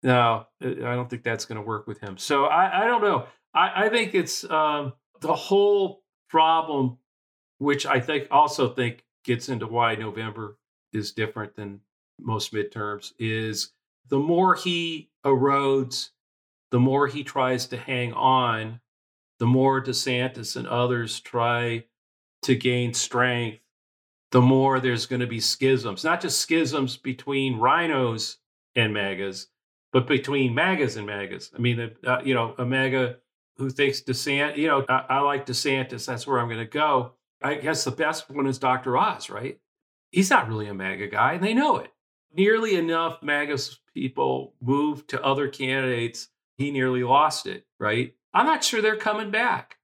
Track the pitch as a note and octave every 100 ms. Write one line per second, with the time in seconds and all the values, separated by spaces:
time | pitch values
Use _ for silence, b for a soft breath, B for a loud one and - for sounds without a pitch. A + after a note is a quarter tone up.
0 | C3 B2 A#2+ A2 - _ C3 - A#2+ B2
1 | A#2+ A#2+ A#2 A2 - A2 G#2+ G#2+ A2 G#2
2 | G2+ F#2 - C#3+ C#3+ D#3 F#3+ F#3 A3+ B3
3 | G#3 D3+ - B _ - F#3 F#3 G#3 A#3
4 | G#3+ F#3+ E3 - - D#3+ D3+ D3 C#3 -
5 | _ _ D#3 D#3 - G3 G3+ G3+ F#3+ -
6 | _ _ _ D#3+ D#3+ E3 D#3+ C#3+ B2+ B2
7 | _ _ _ _ _ _ C#3+ C#3+ C#3+ C3+
8 | B2 D3+ - C#3 D#3 - B2 B2+ A#2+ -
9 | _ _ - A#2+ C3 A#2+ A2 A#2 A#2 A2
10 | A2 G#2 A2+ G#2+ G#2+ - _ _ _ A2
11 | G#2 - G#2+ - G#2 - G#2 G2 _ _
12 | _ _ A2+ A2 - G#2+ G#2 A2+ G#2 G#2
13 | - _ A2+ A2 A2 G#2+ - _ _ _
14 | _ C#3 D3+ E3+ F#3 F3+ F#3 E3+ E3 D#3+
15 | - _ C#3 C3+ C#3 C#3 C#3 C3+ B2+ -
16 | - _ _ _ _ _ _ B2 B2+ C3+
17 | C#3 D3 C3+ C#3+ B2+ B2+ - B2 C3 B2+
18 | B2 - C3 C3 A#2+ A2 A2 A#2 _ _
19 | _ _ _ _ A#2 B2+ C3+ C3+ C3 A#2
20 | - B2 B2+ A#2+ A2 B2+ A#2+ A#2+ B2 B2
21 | A2+ - - B2 A#2 A#2+ A#2+ A#2 - _
22 | _ _ _ _ - - B2 B2 A#2+ A2+
23 | - B2 B2 A#2+ A#2 A2 _ _ _ _
24 | _ _ _ B2+ B2+ C3 C3+ C3 B2+ A#2+
25 | - B2+ B2 A2+ - - C3 C3 A2 F#2+
26 | D#3+ E3+ F3+ - - D#3+ D3 D3 C3+ -
27 | C3+ B2+ - C#3 C3+ A#2 B2 D#3 E3+ C#3
28 | B2 A2 - - _ _ _ - A2 G#2
29 | G2 F#2 G2 F#2+ - _ _ _ _ C3
30 | A#2+ C#3 - C#3 C3 A#2 F3 F#3 C3+ A#2
31 | G2+ G2+ G2 F#2+ - - A#2+ A#2 A#2 -
32 | - B2+ C3+ B2 A#2 - B2 C3+ C3 C3
33 | B2 A#2+ _ _ _ - C3+ C3 C#3 C3+
34 | - B2 - C#3 D3 C#3+ D#3+ C#3 C3 C3
35 | - C3+ C#3+ C#3 C#3 B2 D3 C3+ B2+ A#2+
36 | - A#2+ C#3+ B2+ A#2+ A2+ A2+ D3 D3+ C3+
37 | A#2+ _ _ _ C#3+ D3 C#3+ D3+ - B2
38 | D#3 D#3+ - C#3+ C#3 C3 C3 B2+ C3 B2+
39 | G#3 E3+ - G#2 B2+ - _ _ _ _
40 | _ - F#3+ A#3+ A#2 A2 G#2 G2 F#2+ F#2+
41 | G2+ G#2 B2+ F3 G3 A#3 D4 A#3+ - _
42 | _ _ _ D#3 G3 A3 A3+ F#3 E3 E3
43 | E3 D#3+ C#3+ D3 D3 C#3+ - - _ -
44 | C3 C#3+ C3+ C3 C3+ _ B2 C#3 D3+ D3
45 | - C3+ C3+ C#3 C#3 - C3 C3 C3 A#2+
46 | A#2 A#2 - _ _ - C#3+ C3+ C3 B2+
47 | B2 C#3 D3+ - G2 F#2+ _ _ G#2+ A2+
48 | B2+ _ _ F#3 C4+ D#4+ - A3+ G#3+ G#3+
49 | A3 G#3+ G#3+ G#3+ A#3+ - - -